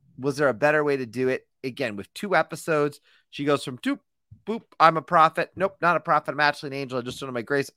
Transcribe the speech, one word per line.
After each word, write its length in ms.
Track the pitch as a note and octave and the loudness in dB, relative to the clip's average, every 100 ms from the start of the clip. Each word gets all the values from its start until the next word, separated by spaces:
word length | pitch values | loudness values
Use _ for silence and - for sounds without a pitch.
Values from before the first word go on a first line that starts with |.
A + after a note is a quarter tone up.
| _ - | _ -6
Was 180 | C3 C3+ | -4 0
there 120 | C#3+ | 0
a 60 | |
better 300 | A2 D3 D3+ | 4 2 4
way 120 | D3 C#3 | 2 -2
to 100 | B2 | -4
do 220 | A2+ B2+ | -2 -2
it? 180 | C3 - _ | -2 -6 _
Again, 320 | C3+ A#2 B2 G2+ | -12 -6 -6 -6
with 160 | F#2+ | -12
two 220 | - G#3 F3+ | -10 0 0
episodes, 640 | D#3+ D#3+ - D#3 D3 - _ _ _ | 0 -4 -2 0 0 -4 _ _ _
she 140 | - | -6
goes 200 | C#3+ C#3 | 0 0
from, 140 | - B2 | -2 -8
"Doop, 200 | C4 C#4+ _ _ _ - - | -6 -6 _ _ _ -14 -8
boop, 160 | A3+ - - | -8 -8 4
I'm 180 | D#3+ D#3+ | 4 4
a 60 | |
prophet. 480 | C#3 F3 D#3+ E3+ - - | 2 4 4 2 -4 -2
Nope, 200 | G3 - | -4 0
not 160 | E3+ D#3+ | 0 0
a 40 | |
prophet. 320 | D#3+ D3+ - | 0 0 0
I'm 80 | C#3+ | 0
actually 280 | D3 D3 D3 | 0 0 -6
an 60 | |
angel. 240 | C3+ C3+ B2+ | -8 -6 -6
I 40 | |
just 160 | A#2+ A#2 | -6 -8
don't 80 | C3+ | -8
have 60 | |
my 80 | B2 | -8
grace. 280 | A2 C#3+ C3+ | -2 -2 -2